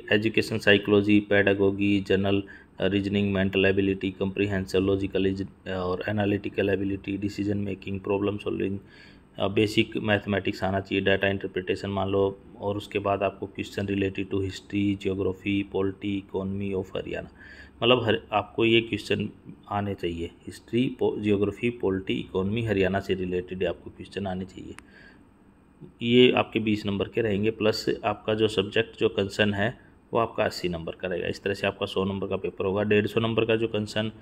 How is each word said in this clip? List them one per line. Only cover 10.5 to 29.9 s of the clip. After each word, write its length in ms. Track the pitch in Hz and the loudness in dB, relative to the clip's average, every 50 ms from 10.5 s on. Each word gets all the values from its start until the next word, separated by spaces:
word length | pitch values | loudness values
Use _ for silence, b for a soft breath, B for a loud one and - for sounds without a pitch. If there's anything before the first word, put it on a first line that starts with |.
| 104 - - | -4 -2 -2
आना 160 | 92 95 98 | 0 0 -2
चाहिए, 240 | 95 - - 98 98 | -2 -2 -2 0 2
डेटा 240 | 98 98 95 98 98 | 2 2 4 2 0
इंटरप्रिटेशन 640 | 98 98 - 95 - 92 90 - 101 95 - 98 | 0 0 -4 -6 -6 -4 -4 -4 -4 -4 -4 -4
मान 200 | 98 98 95 98 | -2 -2 -2 0
लो, 300 | 98 98 98 98 98 - - - - - | 2 2 2 2 0 -4 -12 -20 -14 -8
और 180 | 101 101 101 104 | -4 -4 -4 -4
उसके 220 | 101 - - 104 | -4 -6 -4 -2
बाद 240 | 98 101 101 98 101 | 0 0 0 2 0
आपको 240 | 95 95 - 101 98 | -2 -2 -4 -10 -10
क्वेश्चन 380 | - - 98 - - - 101 | -8 -8 -10 -8 -6 -4 -4
related 400 | 98 101 98 98 95 95 - 98 | -2 0 0 0 0 -2 -4 -6
to 160 | 95 - 98 | -2 -2 -2
history, 560 | 98 95 95 - - - - 101 101 101 101 98 | -2 -2 -6 -8 -10 -4 -2 0 2 2 0 0
geography, 680 | - 101 95 95 98 92 92 - - 104 101 98 98 98 - | -2 -2 -2 0 0 -2 -2 -2 -2 -2 0 0 0 -2 -2
polity, 460 | 95 95 98 95 - - 104 101 98 | 0 0 0 -2 -4 -6 -4 -4 -4
economy 540 | 95 - - 95 95 95 98 98 101 98 98 | -6 -6 -6 -4 -4 -4 -4 -4 -4 -4 -4
of 220 | 92 92 - - 90 | -4 -4 -4 -6 -8
हरियाणा, 320 | 85 87 82 80 85 - - B B B B B B B B B 117 | -8 -6 -8 -8 -10 -10 -14 B B B B B B B B B 4
मतलब 200 | 117 123 123 107 | 6 6 6 6
हर, 180 | 107 101 - - - | 4 2 2 0 0
आपको 340 | 110 104 98 - - - 117 | 0 0 0 0 0 2 4
ये 160 | 113 113 113 | 6 6 4
क्वेश्चन 480 | 113 113 107 101 - - 101 104 104 104 - - - - - - - - | 4 2 -2 -4 -2 -2 -2 -2 -2 -4 -8 -12 -18 -20 -20 -18 -10 -6
आने 260 | 104 104 101 101 98 | -4 -2 -2 -2 -4
चाहिए, 300 | - - 87 85 82 82 | -4 -4 -4 -4 -4 -6
हिस्ट्री, 720 | 82 - - - - - - - - - 117 127 131 - - | -8 -10 -14 -16 -16 -16 -16 -10 -2 0 0 0 0 0 0
पो-, 220 | 101 104 - - | 0 0 0 0
ज्योग्राफी, 480 | 104 104 104 98 104 101 101 - - 120 | 0 2 2 2 2 0 -2 0 -2 -2
पॉलिटी, 440 | 120 120 - 98 95 95 95 - 123 | -2 0 0 0 0 0 -2 -2 -4
इकोनॉमी, 480 | 123 113 - - 92 95 98 104 117 | -4 -4 -4 -2 -2 -2 0 -2 -2
हरियाणा 380 | 117 110 101 98 95 92 95 98 | 0 0 2 2 2 2 2 0
से 140 | 95 - 95 | -2 -2 -2
रिलेटेड 500 | 92 92 90 90 90 90 - 92 92 95 | -2 -2 -2 -2 -2 -4 -4 -4 -2 -2
आपको 260 | 87 82 - - 87 | -2 -2 -4 -10 -18
क्वेश्चन 380 | 85 - 90 - - 95 98 98 | -16 -16 -16 -12 -8 -6 -6 -4
आने 180 | 92 92 92 | -4 -6 -8
चाहिए। 300 | 92 - - 78 80 82 - B B B B B B B B B B _ _ _ - - _ _ _ _ - - - - - | -10 -12 -14 -16 -16 -16 -18 B B B B B B B B B B _ _ _ -20 -20 _ _ _ _ -20 -20 -20 -12 -6
ये 300 | 117 117 120 123 127 127 | 0 4 8 10 10 10
आपके 280 | - 107 107 - - 113 | 8 6 2 2 0 -2
बीस 260 | 107 110 107 101 - | 0 0 0 0 0
नंबर 220 | 104 101 98 98 - | -2 -2 -2 -2 -2
के 140 | - - | -2 -2
रहेंगे, 300 | 117 110 101 95 104 110 | 0 0 0 0 0 0
प्लस 340 | 110 - 104 107 104 - - - - - - | 0 0 0 0 0 0 0 -2 -2 0 0
आपका 280 | 107 104 - - - 110 | -2 -2 -2 -2 -2 0
जो 140 | 107 110 107 | 2 2 2
सब्जेक्ट 520 | 107 - 95 104 104 113 113 - - - | 2 2 -2 0 0 0 -2 -2 -2 0
जो 100 | 113 107 | 0 0
कंसर्न 440 | - - 98 98 - - 107 104 101 | 2 0 -2 -2 0 0 0 2 2
है 260 | 98 101 117 127 - B B | 0 -2 -2 -4 -6 B B